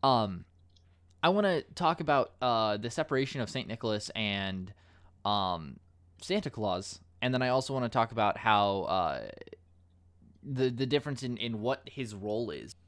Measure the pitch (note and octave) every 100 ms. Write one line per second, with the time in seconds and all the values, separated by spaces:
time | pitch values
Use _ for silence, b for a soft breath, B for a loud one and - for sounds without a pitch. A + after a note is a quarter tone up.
0 | C#3 B2 G#2+ F2+ F2 _ - _ _ _
1 | _ _ E3 G3 G3+ E3+ - - F3 E3+
2 | D#3 C#3+ B2 - B2+ A2+ A2 G#2 A#2 A2+
3 | D#3 C3+ C3+ C#3 A2 C3 - A2 A2+ G#2
4 | - - G#2+ G2 G2 F#2+ F#2 - b b
5 | b _ G2 G#2 F#2+ F2 D2+ B1+ - _
6 | _ - - G3 D#3+ A#2+ G#2+ F#2 G2 -
7 | - - B2 B2+ B2+ B2+ B2+ C3+ A#2+ B2
8 | A2+ A2+ G#2 - A#2 G#2 G2+ G2 F2+ F#2
9 | E2+ C2 A1 - - - _ _ _ _
10 | _ _ - - - C3 C3 A#2+ C3+ C#3+
11 | C#3+ C3+ C3 A#2+ A#2 A2 A2+ C3 - -
12 | A#2+ G#2 G2+ G#2+ A#2 D2 A1 -